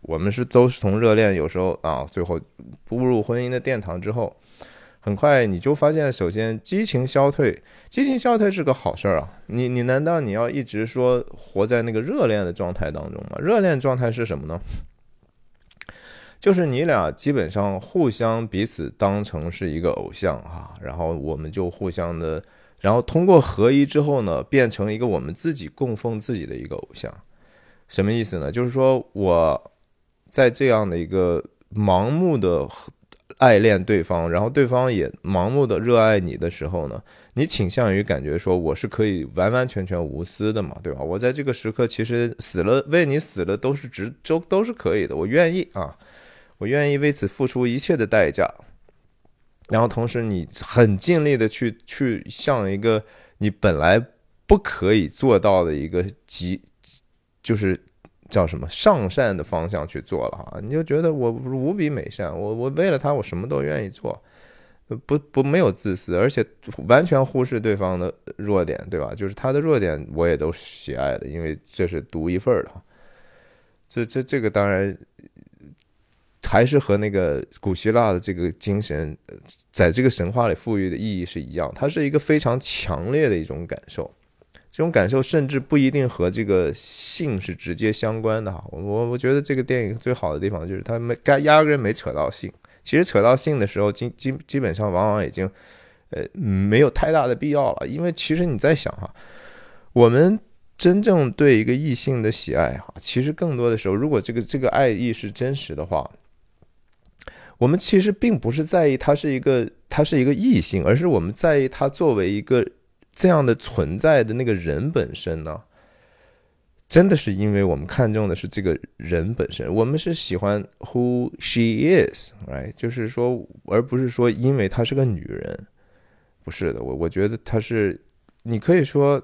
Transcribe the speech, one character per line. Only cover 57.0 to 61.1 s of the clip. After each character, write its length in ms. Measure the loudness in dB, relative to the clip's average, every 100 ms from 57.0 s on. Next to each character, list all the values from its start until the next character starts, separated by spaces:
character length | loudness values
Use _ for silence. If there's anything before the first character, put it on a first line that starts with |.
| _ _ _ _
就 120 | -4
是 240 | 0 0 -2 _ _ -20 _ -4
叫 160 | 0 0
什 120 | -2
么， 100 | -10
上 400 | 0 2 4 0
善 280 | 0 0 -2
的 80 |
方 240 | -4 -4 -4
向 180 | -6 -6
去 140 | -10
做 240 | -6 -4 -4
了 80 | -8
哈， 240 | -14 -12
你 80 | -6
就 120 | -4
觉 180 | -2 0
得 120 | 0